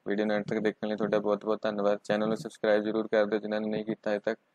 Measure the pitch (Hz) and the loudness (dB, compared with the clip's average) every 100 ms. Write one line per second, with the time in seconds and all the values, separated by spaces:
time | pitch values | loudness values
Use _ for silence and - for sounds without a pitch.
0 | 104 101 107 104 - 110 107 - 107 104 | -4 0 2 0 -2 -2 -2 -2 -4 -2
1 | 104 107 104 104 104 107 110 104 101 104 | 0 2 2 0 0 -2 -2 0 0 0
2 | - 104 110 110 110 - 110 107 107 110 | 0 0 0 -2 -6 -2 2 4 2 -2
3 | 110 113 104 107 107 107 107 107 107 107 | 2 2 2 0 -2 -4 -2 -4 -4 -4
4 | 107 104 107 113 _ | -2 -2 -2 -4 _